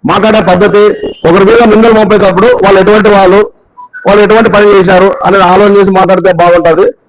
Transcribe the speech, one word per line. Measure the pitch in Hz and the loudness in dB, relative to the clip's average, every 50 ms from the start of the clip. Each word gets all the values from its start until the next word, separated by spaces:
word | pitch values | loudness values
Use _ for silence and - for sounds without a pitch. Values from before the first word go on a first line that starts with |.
| - - | -6 -4
మాట్లాడే | 175 202 190 220 214 220 180 185 | -4 -4 -4 -2 -2 -2 -2 -2
పద్ధతి, | 180 175 208 202 - 208 208 208 - - - - - - - 165 | -2 0 0 0 0 0 0 0 -2 -4 -10 -12 -12 -6 -4 -2
ఒకరి | 170 196 196 202 | 0 0 0 2
మీద | 226 233 240 220 | 2 2 2 2
నిందలు | 214 214 220 233 220 214 | 2 2 2 2 2 0
మోపేటప్పుడు | 214 185 214 202 208 190 180 185 208 247 247 - 190 | 0 0 0 0 0 0 0 0 0 0 0 0 0
వాళ్ళు | 196 196 190 | 0 0 2
ఎటువంటి | 190 202 208 214 196 208 202 | 2 0 0 0 0 0 0
వాళ్ళు, | 196 196 180 185 208 208 - _ _ _ _ _ - - - - - - | 2 2 2 2 0 -2 -2 _ _ _ _ _ -20 -20 -20 -20 -8 -4
వాళ్ళు | - 202 208 208 | -2 0 0 0
ఎటువంటి | 185 214 226 226 226 - | 2 0 0 0 0 0
పని | 208 208 208 202 | 0 2 2 2
చేశారు | 196 185 180 190 180 190 196 180 - - | 2 2 2 0 0 0 0 -2 -4 -4
అనేది | - 190 196 185 175 | -2 -2 0 0 0
ఆలోచన | 185 190 208 202 202 202 | 0 0 0 2 2 0
చేసి | 196 190 190 190 | 0 0 0 0
మాట్లాడితే | 185 175 190 180 170 185 170 165 | 0 0 -2 0 0 -2 0 0
బాగుంటుంది. | 175 175 175 175 165 170 160 165 208 - - _ _ | 0 2 0 2 0 0 0 0 0 -2 -2 _ _